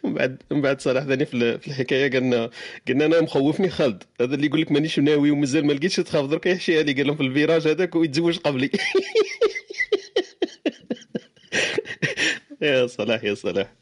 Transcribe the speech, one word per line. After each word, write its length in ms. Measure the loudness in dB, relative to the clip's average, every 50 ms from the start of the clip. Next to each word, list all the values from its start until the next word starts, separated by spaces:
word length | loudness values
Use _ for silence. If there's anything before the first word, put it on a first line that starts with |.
| -4
من 100 | -4 -2
بعد، 280 | -2 -2 -2 -4 -8 -10 _
من 120 | -4 0 0
بعد 180 | 0 -2 0
صلاح 240 | -2 -2 -2 0 0
ثاني 200 | -2 -2 -2 -2
في 100 | -2 -2
ال-، 260 | 0 0 0 -2 -4
في 80 | -8 -12
الحكاية 440 | -6 -6 -2 0 0 0 0 2 0
قالنا، 380 | 0 2 2 0 0 0 -4 -8 -14 -16 -16 -18 -14 _ -2
قلنا: 180 | 0 2 2
"أنا 140 | 4 4 4
مخوفني 500 | 2 2 0 0 2 2 2 0 -2 -2
خالد، 320 | 0 0 0 0 0 -4 -12 _ _ _
هذا 140 | -2 -2 0
اللي 120 | -2 -2
يقول 140 | 0 0 0
لك 120 | 0 2 2
مانيش 260 | 0 0 0 0 2
ناوي 320 | 4 4 4 4 4 4
ومازال 360 | 4 2 0 0 0 2 2
ما 60 | 2 0
لقيتش، 240 | 0 0 -2 -2
تخاف 340 | -2 -4 0 -2 -2 0 0
درك 160 | -2 -2 0
يحشيها 360 | 0 -2 0 0 0 2 2 2
لي." 100 | 2 2
قال 140 | 0 0
لهم: 100 | 0 0
"في 60 | 0 -2
الفيراج 460 | 0 2 2 2 4 4 4 4 2
هذاك 260 | 2 2 0 0 2
ويتزوج 440 | 0 0 2 2 2 2 2 0 0
قبلي." 320 | -2 -2 0 0 0 0 -2
<laughs> 60 | -2 -4 0 0 0 0 2 0 0 0 0 0 0 0 0 0 -4 -12 _ -6 -6 -2 -2 -2 -4 -4 -4 _ -4 -4 -4 -4 _ -6 -6 -6 _ _ -6 -6 -6 -10 _ -10 -10 -10 _ _ -12 -12 _ _ _ _ _ -4 -2 -2 -2 -2 -4 -6 -6 -8 -6 -6 -6 -2 -2 -2 -2 -2 -4 -10 _ -10 _ 0
يا 240 | 2 2 2 2
صلاح، 380 | 0 -2 -4 -2 -2 -2 -2 0
يا 100 | -2 -4
صلاح 380 | -2 -4 -2 -2 -2 -2 -4 _ _